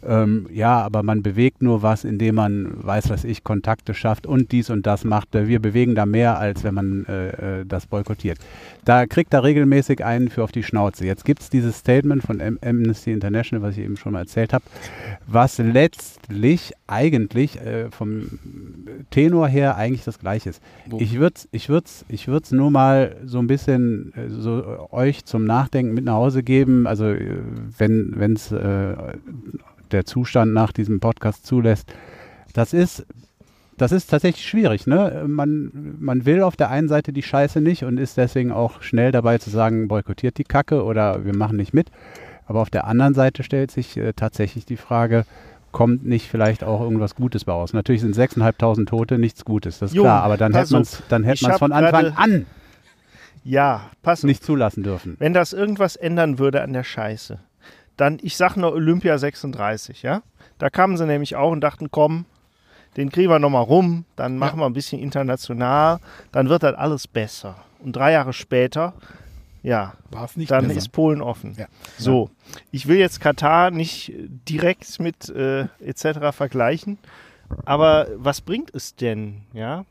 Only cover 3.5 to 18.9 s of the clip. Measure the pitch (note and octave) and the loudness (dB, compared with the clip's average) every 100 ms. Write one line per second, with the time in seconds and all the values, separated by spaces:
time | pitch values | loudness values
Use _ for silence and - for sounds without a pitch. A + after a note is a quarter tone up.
3.5 | G#2 G#2 A2+ - A2 A2+ G#2+ - C3+ B2 | -4 -2 -4 -4 -4 -2 -2 0 0 2
4.5 | B2 A2 A2 G2 G2+ A2+ G#2 - A2 G#2 | 0 0 -2 0 0 0 -2 0 -2 2
5.5 | A#2 G#2+ A2 B2 A2 G#2 A#2 A#2 A2 G#2 | 2 2 2 2 2 2 4 2 2 -2
6.5 | G2 G#2+ G2 G2 G2 F#2+ G2 F#2 - F#2+ | -2 -4 -2 -2 -4 -4 -6 -6 -8 -8
7.5 | F#2+ F#2+ F#2+ - G#2 G2+ A2 G2+ E2+ - | -8 -6 -8 -4 -6 -4 -4 -4 -6 -12
8.5 | - - - - B2 A#2+ - E3 C#3+ C3 | -20 -20 -6 4 4 4 0 2 4 4
9.5 | D3+ C#3 C#3 C3+ C3+ A2+ A#2+ B2 - A2 | 4 6 4 2 -2 0 0 0 -2 -4
10.5 | - G#2 A2 G2+ - F#2 G2 - D3 - | -4 -4 0 0 -2 -4 -4 -2 -2 0
11.5 | C3+ A#2 A2 - B2+ C#3+ C#3 - G#2 F#2 | 0 0 -2 2 4 4 0 -2 -6 -4
12.5 | A2+ B2 A#2+ A2+ A2 - G#2+ G2+ G#2+ A#2 | -6 -2 0 0 0 -4 -4 -2 -2 -2
13.5 | A#2 G#2 G2+ G2+ G2+ - G2 F2 - A2+ | -4 -4 -6 -8 -8 -6 -6 -6 -2 0
14.5 | B2+ - - - - - G2 - A#2 C3 | -2 -4 -20 -18 -16 -14 -14 0 4 4
15.5 | - A2+ A#2+ D#3+ - - - - G2+ A#2 | 2 2 4 4 0 -20 -20 -12 0 2
16.5 | E3+ - - - G2+ D3+ C#3+ G#2 A#2 D3 | 2 -2 -20 -8 -2 2 2 0 -2 -2
17.5 | - A#2 A2+ A2+ - G#2+ G#2+ - - - | -4 -8 -8 -8 -8 -8 -6 -10 -14 -18
18.5 | - F#2+ E2+ F#2 | -18 -18 -20 -18